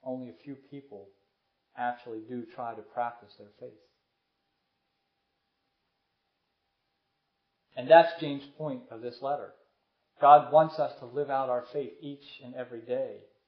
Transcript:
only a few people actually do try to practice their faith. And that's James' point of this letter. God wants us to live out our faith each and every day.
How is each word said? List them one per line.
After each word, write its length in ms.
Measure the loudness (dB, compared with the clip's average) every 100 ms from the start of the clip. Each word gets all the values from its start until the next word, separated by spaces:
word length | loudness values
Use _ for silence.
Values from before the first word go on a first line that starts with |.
only 240 | -10 -12 -12
a 160 | -18
few 100 | -18 -20 -18
people 380 | -20 -20 -20 -20 _ _ _ _ _ _ -8
actually 440 | -8 -8 -12 -14 -12
do 160 | -12 -12
try 200 | -14 -14
to 80 | -14
practice 500 | -14 -8 -8 -8 -20 -20
their 100 | -20 -20
faith. 200 | -20 -20 _ _ _ _ _ _ _ _ _ _ _ _ _ _ _ _ _ _ _ _ _ _ _ _ _ _ _ _ _ _ _ _ _ _ _ _ _ _ _ -12
And 140 | 8
that's 180 | 8 8 2
James' 220 | -8 -8 -12 -12
point 260 | -10 -10 -12
of 120 | -14
this 140 | -14 -10
letter. 320 | -8 -6 -8 -20 _ _ _ _ _ _
God 300 | 10 10 10
wants 280 | 4 4 0
us 200 | -6 -6
to 60 | -12
live 220 | -8 -4
out 220 | -4 -2
our 140 | -4 -6
faith 200 | -8 -10 -12
each 240 | -16 -16 -18 -20
and 120 | -18
every 260 | -14 -14 -14
day. 360 | -8 -6 -6 -10 -20 _